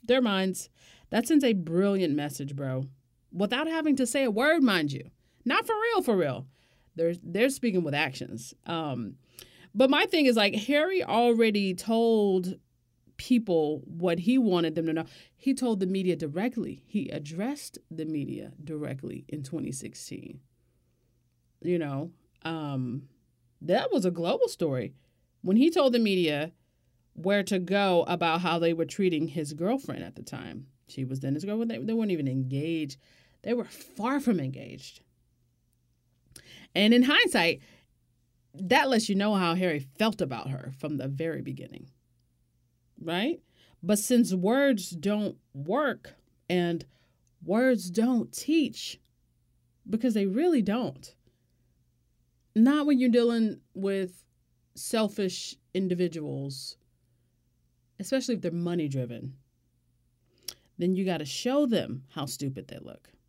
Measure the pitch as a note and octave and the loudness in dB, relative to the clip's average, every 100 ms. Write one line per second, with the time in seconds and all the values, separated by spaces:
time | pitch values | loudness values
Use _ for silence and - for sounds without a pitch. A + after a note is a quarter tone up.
0 | A#3 B3+ A#3+ G3 F#3+ F#3 - _ - - | 4 4 4 2 0 -2 -10 _ -20 -20
1 | _ G#3+ A#3 D#4 C4 G#3 D#3+ E3 G3+ G3 | _ -2 4 4 6 2 0 2 4 2
2 | F3 D3 D3 C#3 C#3+ C#3 C3+ C3 C3+ - | 2 0 -2 -6 -10 -6 -4 -4 -6 -12
3 | _ _ _ F3 G3+ B3 D#4 D#4+ D#4 C4+ | _ _ _ -4 -2 0 0 0 2 2
4 | B3 C#4+ C4 G#3 C#4 E4 C4 F#3 D3+ C3+ | 2 2 2 2 4 4 4 4 0 -4
5 | - _ _ _ - E4+ A4+ A4 A4+ A4 | -10 _ _ _ 0 0 0 0 2 2
6 | F#4 G3+ D3+ B2 C3+ _ _ _ _ - | 2 2 2 -2 -10 _ _ _ _ -2
7 | E3 F3 - F3+ B3+ C4+ A#3+ F#3 D#3+ C#3+ | -2 -2 -6 2 2 2 0 0 0 0
8 | D3+ C3+ - A2 - - - E3 D#3 B2+ | -2 -4 -10 -12 -14 -18 -8 -6 -4 -6
9 | A2 C3+ _ - - - - G3+ C4+ D4 | -8 -12 _ -20 -20 -20 -12 2 6 6
10 | A4 E4 C#4 A3+ G3+ G#3+ G#3 D4 D#4+ F#4+ | 4 4 6 6 4 2 0 2 2 0
11 | - G#3+ A#3+ A#3 A3+ G#3 G3 F3+ - A3+ | 0 2 4 4 4 2 0 -2 -2 2
12 | A#3 A3+ G3+ F#3+ F3+ - _ _ _ _ | 4 4 4 2 0 -8 _ _ _ _
13 | _ - - B3 A3 E3+ D3+ D3+ - E3+ | _ -18 2 2 4 2 2 -2 -8 -4
14 | F3+ E3+ F3 C4 A3+ F3+ E3 D#3 D#3+ D#3+ | -2 0 2 4 4 2 2 0 -2 -2
15 | E3 - - _ - C4+ B3+ G#3 F#3 F#3+ | -6 -14 -20 _ -2 -2 0 0 0 0
16 | F#3 D#3+ D#3 D3+ A#3 B3 - - _ G#3 | 0 -2 -4 -4 -4 -4 -8 -10 _ -6
17 | - - D3 D#3+ A3 C#4+ - - _ D#3+ | -4 -8 -8 -6 -6 -6 -12 -18 _ -10
18 | D#3 D#3 C#3+ G2+ G#2 - D3+ D#3 D3 C3+ | -6 -4 -6 -8 -12 -16 -12 -8 -8 -8
19 | C3+ C3+ - C#3+ C3+ E3 - C3+ - - | -10 -12 -12 -12 -8 -8 -8 -10 -12 -16
20 | - - - C3+ _ _ _ _ _ _ | -14 -14 -14 -18 _ _ _ _ _ _
21 | _ _ _ _ _ _ - F3 D3 C#3 | _ _ _ _ _ _ -2 -2 -2 -6
22 | E3 - _ _ D#3+ D#3+ D3+ C3+ B2+ B2+ | -8 -14 _ _ -8 -8 -6 -4 -4 -8
23 | - _ _ _ _ _ D#3 G3 B4+ F#4 | -12 _ _ _ _ _ 0 0 2 0
24 | F#3 E3 E3+ A#3+ B4 - E3 C3 G#2+ - | 0 -2 -2 0 0 0 -2 -2 -6 -10
25 | _ _ _ _ F3+ G3+ D4+ E4+ C#4 A#3+ | _ _ _ _ 2 4 4 4 4 4
26 | A3 F#3+ E3 D3 D#3 _ _ _ _ _ | 2 2 2 0 -4 _ _ _ _ _
27 | _ - E3+ G3+ G3 G3 F3 G3 G3+ F3 | _ -8 0 0 2 -2 0 2 4 4
28 | - E3+ E3+ E3 F3 E3 E3 E3 D#3+ - | 2 0 0 0 0 2 2 2 -2 0
29 | F#3+ D#3+ D#3 D3 D3 D3 F3 C4+ - - | 2 2 -2 -4 -6 -4 -2 -2 -4 -8
30 | E2+ - - - F2 - C3+ _ _ - | -10 -12 -12 -12 -10 -14 -16 _ _ -10
31 | C3 C3+ C3+ C#3+ G3 G#3+ A#3 A#2 C#3+ A3+ | -6 -6 -4 -4 -4 -4 -4 -4 -4 -2
32 | A3 F3 C#3 C3 C3 C3+ D#3 E3 D3 - | 0 -2 -2 -2 -2 -4 -2 -4 -6 -10
33 | _ _ _ _ G3 A#3+ F#3+ - - - | _ _ _ _ -6 -4 -6 -12 -20 -8
34 | A3 C#4+ C#4 F#3 C3 C3 - - - - | -2 0 2 0 0 -8 -14 -16 -20 -20
35 | _ _ _ _ _ _ _ _ _ _ | _ _ _ _ _ _ _ _ _ _
36 | _ _ _ - - - - - G#3+ A#3+ | _ _ _ -20 -20 -20 -8 2 6 6
37 | B3+ D#4 A#4+ A3 E3+ D3 - _ _ _ | 6 4 4 4 2 0 -8 _ _ _
38 | _ _ _ _ _ - F#3 B3+ C4+ A#3+ | _ _ _ _ _ -10 2 4 4 2
39 | A3 G3 G3+ G3+ F3 E3+ F3+ D3 C3+ - | 2 0 2 2 2 2 0 -2 -6 -2
40 | G#3+ G#3+ D3+ A#2+ - C3+ - C3+ D3+ D3 | 0 0 -4 -4 -6 -8 -10 -10 -8 -6
41 | C3+ C#3 E3 D3+ C3+ C3+ - - - _ | -6 -4 -6 -6 -8 -12 -14 -18 -20 _
42 | _ _ _ _ _ _ _ _ _ - | _ _ _ _ _ _ _ _ _ -16
43 | D#3+ F3 A#3+ F4 _ _ _ _ E3+ G#3 | -6 -2 -2 -4 _ _ _ _ 0 0
44 | - B3 G3+ F#3 F#3 B3 C#4 A3 F3 E3+ | 4 4 4 2 2 4 4 2 -2 -6
45 | G3 G#3 G3+ - _ C#3 C#3+ A#3+ D4 C#3 | -2 -2 -2 -6 _ -12 -4 0 0 -4
46 | - - _ _ _ F3+ F3 E3+ - _ | -12 -20 _ _ _ 0 2 -2 -6 _
47 | _ _ _ _ D#3+ G#3 C4 A#3 F3+ F3 | _ _ _ _ -2 2 4 2 0 0
48 | A#3 B3 - - - E4 C#4 - - - | 2 2 0 -8 0 2 2 -4 -12 -14
49 | _ _ _ _ _ _ _ _ - A3 | _ _ _ _ _ _ _ _ -6 -2
50 | B3 G#3+ G3 G3+ F4 D#4 F#3+ G#3+ A3+ - | 0 2 0 2 2 2 2 0 -2 -8
51 | - _ _ _ _ _ _ _ _ _ | -20 _ _ _ _ _ _ _ _ _
52 | _ _ _ _ _ A3 A#3 D4+ D4 C4+ | _ _ _ _ _ 4 6 6 2 2
53 | B3 A#3+ A#3 A#3 A3 - _ - G3 G3 | 4 4 4 2 0 -2 _ -6 -4 -2
54 | F#3 F#3 _ _ _ _ _ - - A3+ | -4 -10 _ _ _ _ _ -14 -4 -2
55 | G#3+ G#3 F#3+ F3+ - - _ F#3 F#3+ F3+ | -2 -2 -4 -4 -12 -16 _ -4 -2 0
56 | F3+ E3 D3 C3+ C#3 C3+ - - _ _ | -2 -2 -8 -6 -8 -10 -14 -18 _ _
57 | _ _ _ _ _ _ _ _ _ _ | _ _ _ _ _ _ _ _ _ _
58 | G3 C4+ B3+ A#3 F3+ E3+ E3+ F3 D3+ C3+ | -2 -2 0 -2 -2 -2 -2 -2 -2 -2
59 | B2 A#2 B2+ - _ _ _ _ _ _ | -4 -8 -12 -14 _ _ _ _ _ _
60 | _ _ _ _ - - _ - F3 F#3 | _ _ _ _ -16 -16 _ -4 0 0
61 | F#3 E3 D3 - B3 C#4 D4 G#3 G2+ C3 | 0 -2 -4 -4 0 2 2 2 -2 -8
62 | - - C#3+ - C#3+ C3+ - - - - | -10 -8 -8 -6 -6 -6 -12 -16 -16 -20
63 | _ _ | _ _